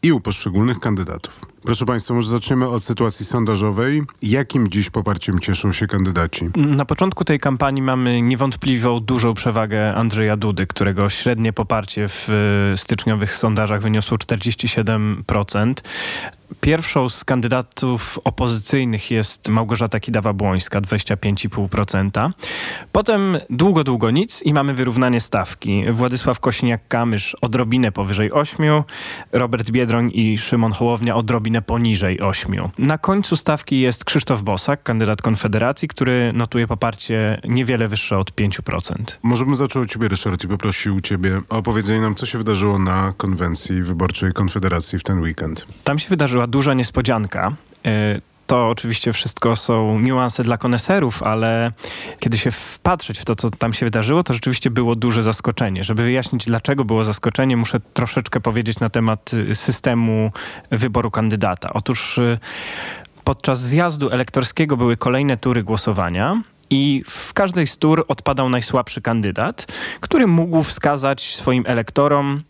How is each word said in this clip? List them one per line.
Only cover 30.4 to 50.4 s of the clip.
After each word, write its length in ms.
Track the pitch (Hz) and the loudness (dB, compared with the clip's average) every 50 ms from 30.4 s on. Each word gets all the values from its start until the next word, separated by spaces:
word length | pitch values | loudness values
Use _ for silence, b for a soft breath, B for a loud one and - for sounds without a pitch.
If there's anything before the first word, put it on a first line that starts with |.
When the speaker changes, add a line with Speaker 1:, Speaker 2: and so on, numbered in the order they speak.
| - - - 120 113 113 | -2 0 2 2 2 2
Speaker 2:
Hołownia 440 | 104 - 120 120 120 110 117 120 104 | 0 0 0 0 0 0 0 0 0
odrobinę 460 | 117 117 107 120 120 107 113 113 117 | 0 0 0 0 0 0 0 0 0
poniżej 600 | 104 - 113 117 117 117 110 92 98 95 92 - | 0 0 0 0 2 2 2 2 0 0 -2 0
ośmiu. 480 | - 98 92 - - 92 98 95 92 95 - - | -2 -2 -2 -2 -4 -4 -4 -2 -4 -4 -4 0
Na 200 | 123 139 151 156 | 0 0 0 0
końcu 380 | - - 196 202 196 - 175 | 0 0 2 2 2 0 -2
stawki 440 | 156 - - 156 147 - - 143 135 | 0 2 0 0 0 0 0 0 2
jest 260 | 131 127 117 - - | 2 2 2 0 -4
Krzysztof 360 | - - 151 - - 135 110 | 0 0 0 2 2 0 0
Bosak, 420 | 101 104 101 95 - - 139 143 _ | 0 -2 -2 -2 0 -2 -2 -2 _
kandydat 380 | - 120 110 110 104 107 104 | -2 0 0 2 0 0 0
Konfederacji, 640 | - 117 110 101 - 107 101 110 110 123 139 - - 151 | 0 0 0 0 0 0 2 2 2 2 0 -2 -4 -6
który 460 | - - 131 123 127 123 120 117 107 | -2 -2 0 2 2 2 2 2 0
notuje 340 | 113 120 113 - 123 117 113 | 0 -2 0 0 -2 0 0
poparcie 720 | 120 101 - 117 110 - - - 117 110 110 107 110 - - | 0 0 0 -2 -2 -4 -6 -2 0 0 2 0 0 -2 -2
niewiele 440 | - 120 123 131 113 127 113 113 107 | 0 0 0 2 2 2 0 0 0
wyższe 300 | 104 107 - - 104 98 | 0 -4 -2 0 0 0
od 140 | 95 - | 0 -2
pięciu 320 | - - 107 104 95 - - | -2 -2 -2 0 -2 -4 -6
procent. 560 | - - 85 - - - - 113 - - - - | -4 -4 -4 -4 -4 -6 -6 -6 -8 -10 -4 0
Speaker 1:
Może 220 | 117 120 120 127 | 2 2 2 2
bym 100 | 131 143 | 2 2
zaczął 260 | 123 139 135 - 135 | 2 0 0 0 -2
od 80 | 123 104 | -2 -2
ciebie, 180 | - 107 117 107 | -2 -2 -2 0
Ryszard, 360 | 95 92 - 107 92 87 - | 0 -2 -2 -2 -4 -4 -4
i 40 | 87 | -4
poprosił 520 | 101 95 - 110 92 - - 107 98 95 | -6 -2 -2 -2 -4 -2 -2 -2 -2 -2
ciebie 420 | 87 - 104 92 90 95 92 98 - - | -2 -2 -2 0 0 0 0 0 -4 -4
o 80 | 110 113 | -4 -4
opowiedzenie 440 | 104 117 113 107 104 98 110 110 | -2 0 0 0 0 0 0 2
nam, 140 | 110 113 104 | 2 0 -2
co 100 | - - | -2 -4
się 120 | - - 120 | -6 -4 -4
wydarzyło 420 | 110 110 107 95 98 104 101 98 | 0 0 0 2 2 2 2 2
na 340 | 95 92 92 95 95 95 92 - | 2 2 2 0 0 -2 -2 -4
konwencji 640 | - 98 95 85 90 87 85 85 - - 95 92 90 | -2 -2 -2 -2 -2 -2 -2 -4 -4 -2 -2 -2 -2
wyborczej 500 | 85 90 82 95 90 85 - - 95 90 | -2 -2 0 0 -2 0 0 0 0 0
Konfederacji 680 | - 101 92 - 107 92 95 87 85 82 - - 90 | 0 -2 -2 -2 -2 -2 0 -2 -2 -2 -2 -4 -6
w 40 | - | -2
ten 160 | - 98 90 | -2 0 0
weekend. 460 | 82 80 80 - 85 80 80 82 - - - - - | 0 -2 -4 -4 -6 -6 -6 -8 -12 -16 -20 -6 -2
Speaker 2:
Tam 160 | - 143 151 | -2 -2 -2
się 100 | - - | 0 0
wydarzyła 380 | 190 165 147 135 123 123 120 120 | 0 2 2 2 2 2 0 2
duża 260 | 117 139 135 147 135 | 2 2 2 4 2
niespodzianka. 800 | 127 123 - - - 120 110 127 113 107 95 - 95 92 98 139 - - - - _ _ | 2 0 0 0 0 2 2 2 2 0 -2 -2 -2 -2 -2 -4 -6 -12 -20 -20 _ _
E, 360 | - 110 107 107 107 104 92 - _ _ _ _ _ | 0 0 2 2 2 0 -2 -6 _ _ _ _ _
to 220 | 131 123 120 113 | 2 4 4 2
oczywiście 440 | 117 113 - 120 113 107 - 120 113 | 2 0 -2 -4 -4 0 0 0 0
wszystko 420 | - - 123 - - - 117 113 | 0 -2 -4 -4 0 0 0 2
są 440 | 110 - - 120 113 110 107 110 107 | 0 0 0 2 2 4 2 2 4
niuanse 440 | 113 127 131 127 127 123 110 - | 2 2 2 2 0 0 0 -2